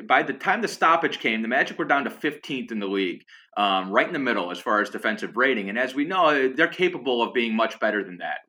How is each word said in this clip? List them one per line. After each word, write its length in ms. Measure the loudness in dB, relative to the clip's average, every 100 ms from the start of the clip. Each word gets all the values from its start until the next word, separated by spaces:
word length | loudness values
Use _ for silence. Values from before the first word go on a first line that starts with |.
| 2
by 160 | 2
the 120 | 2
time 260 | -2 -2 0
the 80 | -2
stoppage 500 | 2 4 4 2 -2
came, 220 | -2 -2
the 80 | 0
Magic 300 | 0 0 -2
were 80 | 0
down 180 | 2
to 60 | 0
fifteenth 600 | -4 -6 -6 -8 -8 -6
in 60 | -4
the 80 | -2
league, 380 | 0 0 -4 -14 -20 _ 0
um, 340 | 2 2 2
right 160 | 2 2
in 60 |
the 80 | 0
middle 320 | 0 0 -2
as 60 | -4
far 200 | 0 0
as 80 | 0
defensive 460 | -2 -4 -4 -4 0
rating. 320 | 2 2 -2
And 100 | -2
as 140 | -2
we 120 | -2
know, 480 | -2 2 4 4 2
they're 160 | 2 0
capable 540 | 2 -2 -2 -2 0
of 120 | 0
being 220 | 0 0 2
much 240 | 0 0
better 240 | 0 0
than 140 | -4 -8
that. 220 | -10 -10